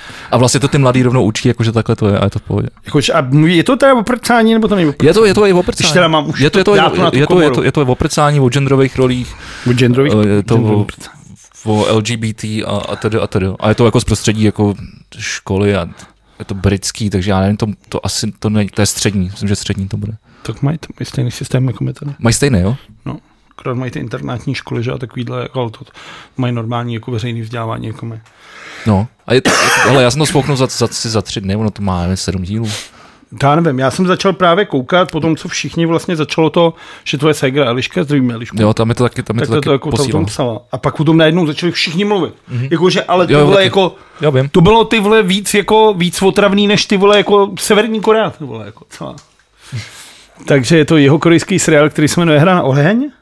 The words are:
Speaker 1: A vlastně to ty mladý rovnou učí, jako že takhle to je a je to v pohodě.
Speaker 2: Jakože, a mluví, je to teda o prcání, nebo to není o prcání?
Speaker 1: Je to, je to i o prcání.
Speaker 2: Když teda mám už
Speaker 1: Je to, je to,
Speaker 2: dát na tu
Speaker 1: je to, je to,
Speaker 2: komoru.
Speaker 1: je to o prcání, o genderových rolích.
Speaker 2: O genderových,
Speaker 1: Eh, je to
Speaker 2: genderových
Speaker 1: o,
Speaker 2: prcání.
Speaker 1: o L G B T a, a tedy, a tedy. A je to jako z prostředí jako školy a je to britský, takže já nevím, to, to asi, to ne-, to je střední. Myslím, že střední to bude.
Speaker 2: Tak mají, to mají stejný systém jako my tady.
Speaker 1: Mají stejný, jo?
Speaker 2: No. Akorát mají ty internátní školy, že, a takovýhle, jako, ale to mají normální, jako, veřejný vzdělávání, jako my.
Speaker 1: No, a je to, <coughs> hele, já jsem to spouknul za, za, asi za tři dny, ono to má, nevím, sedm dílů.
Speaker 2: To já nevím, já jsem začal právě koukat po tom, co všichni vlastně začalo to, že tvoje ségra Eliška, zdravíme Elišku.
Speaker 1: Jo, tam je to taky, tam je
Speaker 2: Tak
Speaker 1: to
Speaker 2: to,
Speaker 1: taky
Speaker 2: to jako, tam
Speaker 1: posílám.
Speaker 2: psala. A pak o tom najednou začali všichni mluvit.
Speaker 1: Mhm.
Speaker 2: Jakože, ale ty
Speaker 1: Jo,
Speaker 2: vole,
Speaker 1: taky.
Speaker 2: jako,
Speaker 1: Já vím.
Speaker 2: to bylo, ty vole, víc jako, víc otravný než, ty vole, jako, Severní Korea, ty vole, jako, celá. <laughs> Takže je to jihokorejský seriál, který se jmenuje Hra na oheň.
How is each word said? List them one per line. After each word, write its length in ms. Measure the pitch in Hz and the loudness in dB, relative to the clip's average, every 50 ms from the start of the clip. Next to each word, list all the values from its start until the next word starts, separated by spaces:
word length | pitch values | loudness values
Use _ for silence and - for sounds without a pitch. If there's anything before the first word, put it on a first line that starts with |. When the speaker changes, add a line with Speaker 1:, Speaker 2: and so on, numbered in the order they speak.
| - - - - - - | -20 -20 -18 -18 -6 -2
Speaker 1:
A 60 | - 120 | 0 2
vlastně 220 | 123 123 - 143 | 2 2 2 0
to 80 | - 139 | 0 0
ty 100 | - 151 | 2 2
mladý 260 | 135 131 123 127 127 | 2 2 2 2 2
rovnou 200 | 127 120 131 107 | 2 2 2 2
učí, 240 | 98 110 - - 127 | 0 0 0 0 -2
jako 160 | 117 - 117 | 0 0 0
že 80 | 113 | 0
takhle 240 | 110 113 110 - 117 | 0 0 0 0 -2
to 120 | - - 104 | 0 0 0
je 120 | 101 95 | 2 2
a 40 | 95 | 0
je 60 | 98 | -2
to 100 | - - | -2 -4
v 20 | |
pohodě. 260 | - - 101 101 113 117 - - - | -6 -4 -4 -4 -4 -6 -8 -14 -14
Speaker 2:
Jakože, 280 | - - 151 131 - 160 | -4 -2 -2 0 0 0
a 80 | 165 | 0
mluví, 360 | 143 127 127 147 151 165 180 165 | 0 2 2 4 4 4 4 2
je 60 | 151 | 2
to 120 | - 262 233 | 2 2 4
teda 160 | - 269 269 | 4 4 4
o 80 | 247 208 | 4 2
prcání, 500 | - 247 233 - - 233 240 226 220 226 | 0 -4 -4 0 0 2 2 4 4 4
nebo 140 | 226 220 220 | 2 2 2
to 80 | 208 | 2
není 140 | 196 175 151 | 2 0 0
o 40 | 143 | 0
prcání? 140 | - - 147 | 2 2 4
Speaker 1:
Je 60 | 170 | 4
to, 120 | 208 226 | 6 4
je 80 | 208 185 | 4 4
to 120 | - 208 | 4 4
i 80 | 202 185 | 4 4
o 100 | 180 208 | 2 2
prcání. 220 | - - - - | 0 -2 -2 -2
Speaker 2:
Když 60 | 175 | 0
teda 160 | 151 180 180 165 | 2 2 2 2
mám 220 | 160 156 147 151 | 2 0 0 -2
už 100 | 156 - | -2 0
Speaker 1:
Je 100 | 131 147 | 0 2
to, 80 | 147 196 | 2 2
je 40 | 185 | 2
to, 120 | 208 202 | 4 4
Speaker 2:
dát 220 | 196 160 160 151 170 | 4 4 2 2 0
na 140 | 180 170 | 0 2
tu 60 | - 127 | 2 2
Speaker 1:
je 100 | 143 - | 2 4
to, 140 | 175 180 | 4 4
je 60 | 165 147 | 4 4
to, 60 | 131 | 2
Speaker 2:
komoru. 100 | - - | 2 0
Speaker 1:
je 80 | 120 | 0
to 100 | - - | 0 0
o 140 | 147 123 123 | 0 0 0
prcání, 440 | - - 156 - - 151 147 147 147 | 0 -2 -2 0 0 2 2 2 2
o 100 | 135 123 | 2 2
genderových 480 | 123 143 139 131 139 135 135 131 - - | 2 0 0 2 2 2 2 0 0 0
rolích. 380 | 131 127 127 123 123 - - - - - - - - 123 | 0 0 0 -2 -6 -8 -12 -16 -18 -18 -18 -6 -2 -2
Speaker 2:
O 40 | 120 | 2
genderových, 400 | 123 127 120 120 123 139 - 101 | 2 2 2 4 2 2 2 2
Speaker 1:
Eh, 140 | 107 107 104 | 2 2 2
je 140 | 101 104 98 | 2 0 0
to 120 | - 117 | 2 0
Speaker 2:
genderových 260 | 113 117 107 104 104 | 2 2 2 0 0
Speaker 1:
o, 20 | 104 | 0
Speaker 2:
prcání. 320 | - - - - - - - - - - - - _ _ - - | -2 -6 -12 -20 -20 -20 -20 -20 -20 -20 -20 -20 _ _ -10 -4
Speaker 1:
o 200 | 107 107 107 104 | -2 0 0 2
L 160 | - 110 113 | 2 2 0
G 160 | 110 110 120 113 | 0 -2 -4 -4
B 160 | 113 110 107 | -4 -6 -6
T 300 | - - 107 107 110 101 | -8 -8 -8 -6 -6 -6
a, 60 | - 101 101 | -4 -6 -6
a 180 | - - - | -6 -6 -8
tedy, 220 | 98 - 110 104 110 | -4 -4 -2 -2 -2
a 100 | 92 - | -4 -2
tedy. 180 | - 104 92 95 92 - | -2 -2 -2 -2 -4 -2
A 100 | - 107 | -2 0
je 60 | 110 | 2
to 100 | - 120 | 4 2
jako 140 | 113 104 123 | 2 4 2
z 40 | 110 | 0
prostředí 400 | - 110 - - - 107 107 107 | 0 -2 -2 0 -2 0 2 0
jako 300 | 107 - - 107 101 101 92 101 90 - - - _ - - | 0 2 2 0 0 -2 -4 -10 -16 -20 -20 -20 _ -18 -14
školy 580 | 107 - - - - - 98 95 101 101 101 | -10 -10 -10 -10 -6 -4 -2 0 0 0 0
a 120 | 95 87 85 - - - - _ _ _ _ _ - | 0 -4 -6 -10 -16 -20 -20 _ _ _ _ _ -18
je 60 | 110 | -12
to 100 | - 101 | -12 -8
britský, 540 | 98 92 98 98 98 - - - - 113 104 | -2 0 0 0 0 -2 -8 -8 -4 -4 -2
takže 220 | 95 98 92 104 | -2 -2 -2 0
já 80 | 98 95 | 0 2
nevím, 160 | 95 98 107 104 | 2 0 0 0
to, 100 | - 107 98 - _ _ | -2 -4 -4 -8 _ _
to 160 | - - - | -8 -6 -6
asi, 260 | 98 - - - 110 - - | -6 -6 -4 -6 -6 -8 -6
to 100 | - 110 | -4 -2
ne-, 180 | 107 107 104 95 - | 0 0 -2 -2 -2
to 80 | - | -2
je 40 | 104 | 0
střední. 400 | - - - - 110 98 104 90 90 | 0 0 -2 -2 -2 0 0 -2 -4
Myslím, 180 | 98 - - 98 | -4 -6 -4 -2
že 60 | 101 | -2
střední 320 | - - - 101 101 95 95 | -2 -2 -6 -6 -4 -4 -6
to 100 | - 104 | -6 -8
bude. 160 | 104 104 110 - _ _ _ _ | -8 -8 -10 -12 _ _ _ _
Speaker 2:
Tak 200 | - - 113 - | -12 -12 -8 -4
mají, 160 | - 139 160 160 | -4 -4 -4 -4
to 100 | - - - - | -8 -14 -14 -12
mají 60 | - | -12
stejný 260 | - - - 123 123 | -8 -6 -4 -4 -4
systém 360 | - - - - - 127 131 131 | -6 -8 -8 -4 -2 -2 -2 -2
jako 160 | 117 - 135 | -2 -4 -6
my 100 | 131 127 | -8 -8
tady. 180 | - - 143 143 - | -8 -10 -12 -10 -2
Speaker 1:
Mají 140 | - 113 113 | 0 0 0
stejný, 260 | - - 143 131 92 | 2 0 2 2 2
jo? 140 | 87 95 123 139 - - - - _ | 2 0 -2 -4 -8 -16 -20 -16 _
Speaker 2:
No. 120 | 135 123 - - _ _ _ _ _ _ - | -14 -14 -14 -16 _ _ _ _ _ _ -12
Akorát 160 | - 139 127 120 | -8 -6 -6 -6
mají 140 | 131 131 | -6 -8
ty 80 | - - | -8 -10
internátní 560 | 127 117 - 127 139 135 127 117 - - 131 | -10 -8 -10 -10 -8 -8 -10 -8 -6 -8 -8
školy, 280 | - - - 131 120 117 | -8 -8 -8 -8 -6 -4
že, 80 | 120 | -6
a 60 | 139 - | -6 -8
takovýhle, 440 | 127 113 - 131 120 120 123 123 | -10 -10 -10 -10 -10 -8 -8 -8
jako, 180 | 120 - - 131 | -10 -8 -6 -6
ale 80 | 123 117 | -6 -6
to 100 | 110 - - - _ - - - - - - - _ - | -8 -12 -20 -20 _ -20 -20 -20 -20 -20 -20 -14 _ -4
mají 160 | 131 123 120 | -4 -2 -2
normální, 400 | 120 113 110 120 120 120 120 117 | -4 -4 -4 -4 -6 -4 -6 -6
jako, 180 | 110 110 - | -8 -8 -6
veřejný 300 | 123 113 104 123 117 117 | -6 -6 -6 -6 -6 -8
vzdělávání, 460 | 113 110 120 120 113 113 113 120 123 113 | -8 -8 -8 -8 -8 -6 -8 -8 -8 -10
jako 180 | 110 - - | -10 -10 -12
my. 140 | 117 113 113 113 _ _ _ - - - - - - - - - | -12 -12 -14 -16 _ _ _ -20 -20 -20 -20 -20 -20 -18 -6 0
Speaker 1:
No, 220 | 113 107 95 104 120 - _ _ - | 0 2 2 0 -2 -6 _ _ 0
a 60 | 131 | 0
je 80 | 131 | 2
to, 100 | - - - - - - | 2 2 0 0 0 0
<coughs> 180 | - - - 107 | 0 0 2 2
hele, 160 | 127 139 127 | 4 4 4
já 80 | 123 | 2
jsem 80 | 117 147 | 2 0
to 60 | 156 | -2
spouknul 320 | 139 - 147 135 139 143 127 | 0 0 0 0 0 0 0
za, 80 | 131 | 0
za, 200 | 123 - - 123 | -2 0 -2 -4
asi 240 | 110 - - - 117 | -4 -4 -6 -8 -4
za 120 | 110 110 | -4 -4
tři 200 | 95 - - 120 | -4 -4 -6 -6
dny, 140 | 101 95 98 | -4 -4 -4
ono 160 | 104 110 107 | -2 -2 -4
to 100 | 98 - | -4 -4
má, 200 | 101 98 92 90 | -4 -4 -2 -2
nevím, 160 | 87 87 92 92 | -2 -2 -2 -2
sedm 260 | - - 90 95 92 | -4 -4 -4 -4 -6
dílů. 260 | 87 101 110 117 110 104 - - - - - - - - _ _ _ - 107 | -6 -6 -4 -4 -6 -6 -8 -12 -16 -20 -20 -20 -20 -20 _ _ _ -8 -2
Speaker 2:
To 60 | - | 0
já 100 | 139 143 | 2 2
nevím, 240 | 160 170 165 135 127 | 2 2 0 0 0
já 120 | 131 135 | 0 -2
jsem 160 | - - 185 180 | 0 0 0 0
začal 260 | 185 170 - 196 190 | 0 0 0 -2 0
právě 320 | - 185 175 170 185 208 | 2 2 2 2 2 0
koukat 460 | 196 - 139 127 - - 180 180 147 | -2 -2 -4 -2 0 0 0 0 0
po 80 | - 160 | -2 -2
tom, 160 | 147 165 160 | -2 -2 -2
co 120 | 147 - 185 | -2 -4 -8
všichni 380 | - - - 147 - 170 165 | -8 -8 -8 -6 -4 -2 -2
vlastně 300 | 160 165 160 - - 180 | 0 0 -2 -2 -4 -4
začalo 340 | 160 151 139 - - 160 156 | -4 -4 -4 -2 0 0 0
to, 240 | 151 180 170 165 165 - - - - - - | 2 2 2 0 0 -4 -12 -20 -20 -14 -10
že 140 | - - 139 | -8 -6 -2
tvoje 160 | 127 156 151 | 0 0 0
ségra 320 | - - 135 127 143 143 | 0 0 0 0 0 0
Eliška, 380 | 120 117 127 120 - - 185 170 | 0 0 -2 -4 -4 -4 -4 -2
zdravíme 300 | 139 147 143 127 123 120 | 0 0 0 0 0 -2
Elišku. 240 | 113 120 - - 104 | -6 -10 -8 -4 0
Speaker 1:
Jo, 120 | 110 104 107 | 0 2 2
tam 160 | - 113 113 | 2 0 0
je 60 | 117 | 0
to 80 | - 127 | 0 0
taky, 200 | 120 - - - | 0 -2 -4 -6
tam 120 | - 110 | -4 -4
je 40 | 117 | -4
Speaker 2:
Tak 80 | 120 104 | -2 0
Speaker 1:
to 40 | 156 | -2
Speaker 2:
to, 20 | 156 | 0
Speaker 1:
taky 40 | 139 | 0
Speaker 2:
to 60 | - | 0
jako, 200 | 143 135 - 156 | 0 0 0 -2
tam 60 | 135 113 | -2 -2
Speaker 1:
posílám. 280 | 143 127 123 151 - | -2 0 0 -2 -2
Speaker 2:
psala. 340 | 104 - - 143 123 113 104 - _ | -2 -4 -4 -4 -4 -4 -6 -10 _
A 60 | - 123 | -10 -6
pak 220 | - 143 - - | -4 -4 -4 0
o 40 | 156 | 0
tom 140 | 143 165 160 | 2 4 4
najednou 280 | 165 156 156 180 175 147 | 4 4 4 2 0 -2
začali 240 | 151 - - 175 | -2 -4 -4 -4
všichni 340 | 165 - - 190 151 170 202 | -4 -4 -4 -4 -2 -2 -2
mluvit. 280 | 202 208 196 160 113 - - _ - | 0 0 -2 -2 -4 -6 -12 _ -10
Speaker 1:
Mhm. 200 | 127 120 123 135 | -8 -6 -4 -2
Speaker 2:
Jakože, 320 | 143 156 165 185 180 185 - | 0 2 2 2 2 0 0
ale 240 | - 170 185 180 165 | 0 0 2 2 4
ty 60 | - | 4
Speaker 1:
Jo, 60 | 147 147 | 4 4
Speaker 2:
vole, 100 | 143 190 | 6 4
Speaker 1:
taky. 100 | 196 190 | 4 4
Speaker 2:
jako, 300 | 185 - 196 190 170 - - - - _ - | 2 2 0 0 0 -2 -8 -16 -20 _ -4
Speaker 1:
Já 80 | 147 151 | -2 0
vím. 200 | 143 131 131 143 | 2 0 0 2
Speaker 2:
to 120 | - 190 | 4 4
bylo, 220 | 165 196 220 226 220 | 6 6 6 6 4
ty 140 | 220 226 226 | 2 2 0
vole, 240 | 196 208 214 220 214 | 2 4 4 2 2
víc 300 | 180 185 202 202 - - | 2 0 -2 -2 -2 -2
jako, 400 | 208 190 - 208 220 220 220 208 | -2 0 2 2 4 4 4 2
víc 280 | 180 170 175 170 - | 2 -2 -2 -2 0
otravný 460 | 196 190 - - 202 202 196 202 208 202 | 0 2 2 4 2 2 2 2 2 2
než, 180 | 208 190 - | 2 0 0
ty 120 | - 214 190 | 0 0 2
vole, 200 | 190 202 208 208 | 4 4 4 4
jako, 340 | 190 - 208 202 196 196 196 - | 4 4 2 2 2 2 -2 -6
Severní 420 | - - 220 202 214 226 220 220 | -2 0 2 2 2 0 -2 -2
Korea, 280 | 175 214 214 220 214 175 | 0 0 2 2 0 -2
ty 140 | - - 156 | -4 -8 -12
vole, 220 | 131 120 113 107 | -12 -12 -14 -14
jako, 200 | 101 104 - - _ | -16 -18 -20 -20 _
celá. 260 | - - - 143 135 143 - _ _ _ _ _ _ _ - - - | -18 -16 -14 -14 -14 -16 -20 _ _ _ _ _ _ _ -20 -14 -12
<laughs> 720 | 117 104 - - - - - - - - _ _ - - | -12 -12 -12 -18 -20 -20 -20 -20 -20 -20 _ _ -18 -4
Takže 320 | - 151 139 123 110 170 160 | 0 0 0 2 4 4 4
je 80 | 151 | 4
to 120 | 143 165 156 | 4 4 4
jihokorejský 640 | 143 139 143 165 - 170 170 160 - - 190 180 | 6 6 4 4 4 4 4 4 2 0 -2 0
seriál, 300 | - - 165 147 147 151 | 2 2 4 4 4 2
který 180 | - - 156 139 | 2 0 0 0
se 120 | - - | 2 0
jmenuje 180 | 175 170 151 147 | 2 2 4 4
Hra 160 | 147 190 185 | 4 4 2
na 60 | 180 - | 2 2
oheň. 460 | 135 131 143 143 165 208 233 269 302 - _ | 0 0 2 2 2 2 0 -2 -4 -8 _